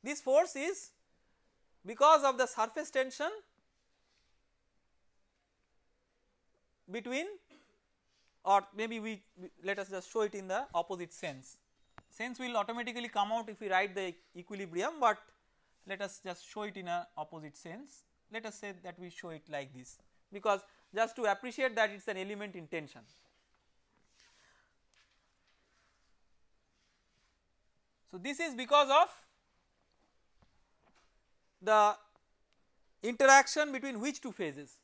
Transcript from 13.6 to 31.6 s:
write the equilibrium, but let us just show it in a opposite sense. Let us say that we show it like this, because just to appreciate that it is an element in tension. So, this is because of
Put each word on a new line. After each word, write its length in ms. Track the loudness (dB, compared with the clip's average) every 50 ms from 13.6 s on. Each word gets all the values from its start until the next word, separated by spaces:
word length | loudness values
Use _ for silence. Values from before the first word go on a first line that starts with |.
| -4 0
write 240 | 2 2 2 0 -2
the 200 | -6 -6 -6 -8 -10 _ _ _
equilibrium, 580 | -18 -14 _ -10 -10 -10 -6 -4 -2 -2 -2 -2 2
but 180 | 2 2 2 2 -6 -20 _ _ _ _ _ _ _ _ _ _ _
let 140 | -12 -8 -8
us 200 | -8 -10 -10 -12 _
just 240 | -12 -12 -12 -14
show 160 | -16 -12 -10 -10
it 120 | -10 -10
in 100 | -10 -8
a 200 | -6 -6 -6 -6 -10 _
opposite 380 | -12 -12 -12 -12 -16 -16 -16 -18
sense. 480 | -16 -16 -14 -14 -14 -16 -20 -20 -20 _ _ _ _ _ _ -14
Let 140 | -12 -12
us 80 | -12 -14
say 180 | -12 -14 -14 -14 -12 -14
that 160 | -16 -14 -14
we 120 | -16 -16
show 180 | -16 -14 -14 -14
it 140 | -14 -14 _ -10
like 240 | -10 -10 -10 -10 -16
this, 220 | -20 -20 -20 -20 _ _ _ _ _ _ _
because 300 | -18 -4 2 2 2 2 0 _ _ _ _ _ -2
just 220 | -2 -2 -2 -2
to 80 | -2 0
appreciate 500 | 0 0 0 -2 -10 -4 -2 -2 0 2
that 140 | 2 0 0
it 60 | 0
is 120 | -6 -8
an 100 | -6 -6
element 380 | -6 -6 -8 -8 -8 -10 -10 -10
in 120 | -14 -12
tension. 340 | -6 -8 -8 -8 -8 -18 -20 -20 _ _ _ _ _ _ _ _ _ _ _ _ _ _ _ _ _ _ _ _ _ _ _ -20 _ _ _ _ _ _ _ _ _ _ _ _ _ _ _ _ _ _ _ _ _ _ _ _ _ _ _ _ _ _ _ _ _ _ _ _ _ _ _ _ _ _ _ _ _ _ _ _ _ _ _ _ _ _ _ _ _ _ _ _ _ _ _ _ _ _ _ _ _ _ _ _ _ _ _ _ _
So, 60 | -16
this 220 | -10 -8 -8 -6 -4
is 140 | -4 -6 -4
because 360 | -6 0 4 6 6 6 8
of 200 | 6 6 6 6 2 -18 -20 _ _ _ _ _ _ _ _ _ _ _ _ _ _ _ _ _ _ _ _ _ _ _ _ _ _ _ _ _ _ _ _ _ _ _ _ _ _ _ _ _ _ _ _ _ _ _